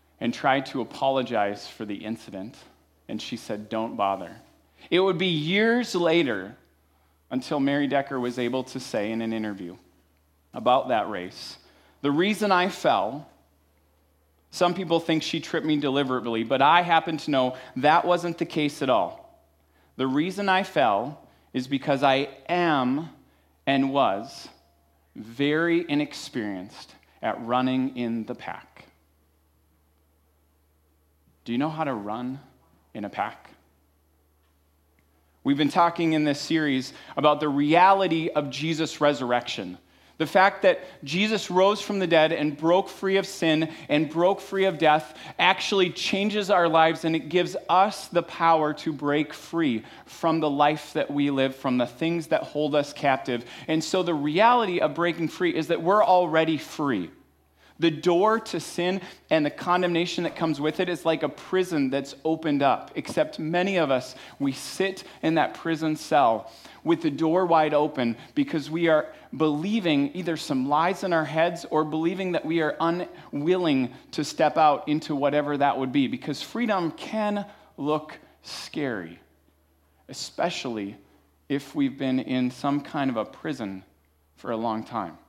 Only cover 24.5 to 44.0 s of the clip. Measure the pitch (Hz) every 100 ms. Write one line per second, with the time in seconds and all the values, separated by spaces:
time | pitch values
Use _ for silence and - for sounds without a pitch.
24.5 | - _ _ _ _ _ - 110 117 143
25.5 | 156 170 170 170 147 147 - - 127 107
26.5 | 95 98 - - - _ - 123 - 117
27.5 | 123 127 131 131 127 120 117 107 123 -
28.5 | - - - - _ _ _ _ _ _
29.5 | _ _ _ _ _ _ _ _ _ _
30.5 | _ _ _ _ _ _ _ _ _ -
31.5 | 120 151 156 151 117 101 110 123 139 -
32.5 | _ _ _ _ - 101 - 104 - -
33.5 | - _ _ _ _ _ _ _ _ _
34.5 | _ _ _ _ _ _ _ _ _ 135
35.5 | 139 151 185 170 170 165 156 151 139 -
36.5 | 160 151 131 123 - - - 151 147 151
37.5 | 139 147 165 185 196 185 165 165 - 143
38.5 | 131 156 156 160 - 147 135 127 120 -
39.5 | - 90 90 _ _ _ - 160 196 196
40.5 | 196 196 165 - - 139 165 214 220 -
41.5 | 180 190 208 - 202 180 165 156 160 151
42.5 | 143 160 180 190 - 190 190 190 - 165
43.5 | 156 156 - - 147